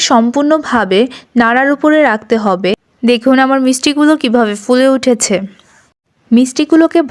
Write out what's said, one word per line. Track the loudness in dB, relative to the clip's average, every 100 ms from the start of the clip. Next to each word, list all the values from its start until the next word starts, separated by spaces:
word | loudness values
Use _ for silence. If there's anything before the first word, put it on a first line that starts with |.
| 0
সম্পূর্ণভাবে | 0 0 -2 0 -2 -2 -4 0 0 -2 -6 -6 -2
নাড়ার | 0 0 0 0
উপরে | 0 2
রাখতে | 2 -2 -4 -2
হবে। | -2 -2 -2 -6 _ _
দেখুন | -2 0 0 0
আমার | 2 0
মিষ্টিগুলো | 0 0 -2 0 2 2
কিভাবে | 0 0 0 -4
ফুলে | -2 0 2
উঠেছে। | 0 0 -2 -2 -4 -6 -14 _ _ _ _ _ _ _
মিষ্টিগুলোকে | 0 0 -2 0 2 2 0 -2